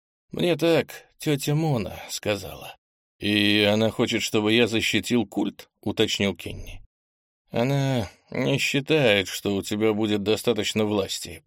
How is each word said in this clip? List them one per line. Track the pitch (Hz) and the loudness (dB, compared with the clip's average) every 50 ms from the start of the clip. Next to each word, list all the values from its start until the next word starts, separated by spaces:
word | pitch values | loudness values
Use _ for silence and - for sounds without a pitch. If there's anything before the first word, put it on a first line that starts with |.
| _ _ _ _ _ _ | _ _ _ _ _ _
Мне | - - 170 175 160 | -6 -2 -2 0 0
так | 147 160 170 165 139 - - - - - _ _ _ | 2 2 2 4 2 2 -2 -8 -16 -20 _ _ _
тётя | - 151 147 143 - 147 147 | -2 -2 -2 0 0 0 0
Мона | 156 165 156 135 113 92 90 90 - - - | 0 2 0 0 0 -2 -4 -8 -12 -12 -12
сказала». | - - - 104 104 95 - 73 - - - - - - _ _ _ _ _ _ _ _ | -12 -6 -2 -2 -2 -2 -4 -10 -14 -14 -16 -18 -18 -20 _ _ _ _ _ _ _ _
«И | - 104 107 104 101 104 104 107 | -2 2 2 4 4 4 4 4
она | 104 101 104 107 110 107 | 4 4 4 4 2 0
хочет, | - - 117 101 117 104 | 2 0 0 0 0 -2
чтобы | - - - 110 104 110 | -2 0 0 0 2 4
я | 113 120 120 | 4 4 4
защитил | 101 113 107 - - - 104 - - 120 120 101 | 2 2 0 0 0 0 -2 0 0 0 0 0
культ?» | 98 - 104 107 101 - - - - _ _ | -2 -2 -4 -4 -4 -6 -10 -18 -20 _ _
уточнил | - 104 92 - 107 107 - - 101 98 90 | -8 -4 0 0 0 0 0 0 0 -2 -2
Кенни. | - - 92 92 92 - - - - - _ _ _ _ _ _ _ _ _ _ _ _ _ | -4 -10 -12 -12 -12 -12 -14 -14 -16 -18 _ _ _ _ _ _ _ _ _ _ _ _ _
«Она | - 117 120 135 139 139 135 135 131 120 98 - - _ _ _ | -4 -2 0 0 0 0 0 0 0 -2 -2 -4 -10 _ _ _
не | - 123 131 135 139 - | -6 -4 -2 0 0 0
считает, | - - - 139 143 147 156 151 135 113 101 101 92 - | 0 0 -2 -2 0 2 2 4 4 4 4 4 2 -2
что | - - - 104 101 | -6 -6 -2 -2 0
у | 98 | 0
тебя | 90 - 107 104 110 110 | -2 -2 -2 0 2 2
будет | 107 104 110 104 104 101 98 | 2 2 2 0 0 0 2
достаточно | 107 107 98 - 123 110 107 98 - - 110 107 | 0 0 0 0 0 0 0 -2 -2 0 0 0
власти», | 104 104 101 92 - - - - - 82 - - | 2 0 0 -2 -2 -6 -10 -10 -12 -14 -16 -12